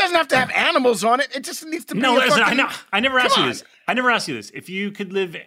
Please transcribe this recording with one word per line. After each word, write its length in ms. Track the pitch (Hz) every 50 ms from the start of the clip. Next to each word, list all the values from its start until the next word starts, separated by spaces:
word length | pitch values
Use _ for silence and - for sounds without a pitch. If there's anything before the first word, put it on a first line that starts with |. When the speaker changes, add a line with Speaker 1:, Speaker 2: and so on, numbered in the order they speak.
Speaker 1:
doesn't 140 | 392 349 349
have 100 | 330 311 -
to 80 | 285
have 120 | 262 240 -
animals 520 | - 190 247 311 349 294 254 247 226 170 202
on 160 | 226 226 262
it. 100 | 277 - 247
It 80 | 262 -
just 200 | 349 285 - 320
needs 200 | 320 320 339 -
to 80 | - -
be 60 | 196
Speaker 2:
No, 140 | 262 262 240
Speaker 1:
a 20 |
Speaker 2:
listen, 220 | 262 254 254 294 233
I 20 | 220
Speaker 1:
fucking 120 | 190 233
Speaker 2:
know, 120 | 262 254 - - - - - 196
I 60 | 202
never 200 | 240 269 262 254
asked 160 | 247 233 -
Speaker 1:
Come 80 | 190 147
Speaker 2:
you 60 | 127
Speaker 1:
on. 20 | 110
Speaker 2:
this. 100 | - - _ _ _ _
I 60 | - 196
never 160 | 254 254 247
asked 180 | 233 190 -
you 60 | 170 131
this. 140 | 110 101 - -
If 140 | 156 - -
you 200 | 185 196 202 202
could 220 | 202 - 202 175 190
live 220 | 196 190 175 160 160 -